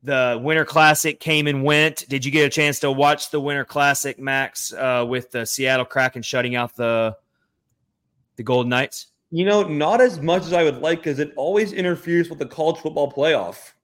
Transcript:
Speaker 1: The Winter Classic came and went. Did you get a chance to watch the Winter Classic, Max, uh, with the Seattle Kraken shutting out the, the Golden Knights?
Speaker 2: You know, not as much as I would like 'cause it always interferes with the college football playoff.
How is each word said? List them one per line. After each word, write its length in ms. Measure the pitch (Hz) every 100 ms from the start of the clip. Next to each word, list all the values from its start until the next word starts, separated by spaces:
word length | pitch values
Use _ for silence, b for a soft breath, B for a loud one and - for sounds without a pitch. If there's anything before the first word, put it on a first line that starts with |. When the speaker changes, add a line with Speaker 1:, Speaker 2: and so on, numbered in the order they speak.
Speaker 1:
The 380 | 120 135 127 117
Winter 220 | 135 160
Classic 560 | 147 160 156 151 156 -
came 260 | - 156 147
and 140 | 139
went. 440 | 139 151 156 156 -
Did 160 | 139
you 80 | 127
get 140 | 151 143
a 40 |
chance 300 | 156 147 139
to 120 | 143
watch 400 | 135 143 147 -
the 80 | 151
Winter 240 | 139 143 135
Classic, 520 | 147 143 139 139 127
Max, 540 | 135 135 135 - -
uh, 340 | - 131 123 120
with 240 | 127 120
the 140 | 123 113
Seattle 380 | - 131 131 123
Kraken 360 | 139 127 123
shutting 340 | 113 131 123 123
out 180 | 120 -
the, 400 | 117 113 110 110 _ _ _ _ _ _ _ _ _ _ _ -
the 60 |
Golden 260 | 117 123 120
Knights? 380 | 123 135 - - _ _
Speaker 2:
You 140 | 165
know, 200 | 190 208
not 360 | 180 151 151 233
as 220 | 254 180
much 220 | 151 180
as 100 | 165
I 100 | 175
would 140 | 160 127
like 260 | 151 170
'cause 160 | 165 135
it 140 | 147 -
always 380 | 147 208 214
interferes 560 | 190 180 170 170 170 170
with 100 | 160
the 60 | 131
college 320 | - 156 165
football 320 | 156 147 143
playoff. 640 | 139 147 143 87 - - _